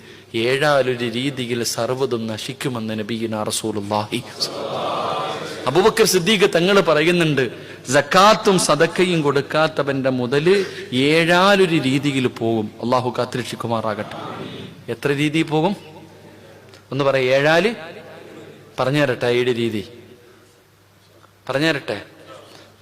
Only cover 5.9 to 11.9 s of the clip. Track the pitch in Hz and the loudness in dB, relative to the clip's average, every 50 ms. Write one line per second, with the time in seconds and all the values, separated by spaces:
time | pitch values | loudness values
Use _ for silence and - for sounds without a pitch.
5.9 | - 226 220 175 - 185 165 196 220 185 202 185 - 170 170 190 202 202 185 165 | 4 4 2 4 2 2 2 2 2 4 2 2 2 2 2 4 4 4 4 4
6.9 | 151 151 156 170 180 175 165 156 143 135 127 110 - - - - - - - - | 4 4 4 2 2 2 2 0 2 0 0 -2 -4 -10 -16 -18 -18 -14 -4 0
7.9 | 127 143 135 - - 185 196 214 220 214 - 208 190 175 - - 151 147 165 165 | 2 2 2 4 4 6 6 6 6 4 4 2 2 4 4 2 2 4 2 2
8.9 | - - 185 185 175 165 147 143 131 143 139 - - 156 160 156 156 - 139 139 | 2 2 2 2 2 2 2 2 2 0 0 0 0 0 0 0 0 -2 -2 -2
9.9 | 135 139 131 135 131 127 123 117 135 147 156 180 202 202 185 - - - - - | -2 -2 0 0 0 0 0 0 0 2 4 4 4 4 2 -2 -8 -12 -10 -4
10.9 | 120 127 135 143 156 165 165 160 175 180 185 202 202 190 190 170 165 156 127 131 | -2 0 2 4 4 4 4 4 4 4 6 6 6 6 4 4 2 2 2 2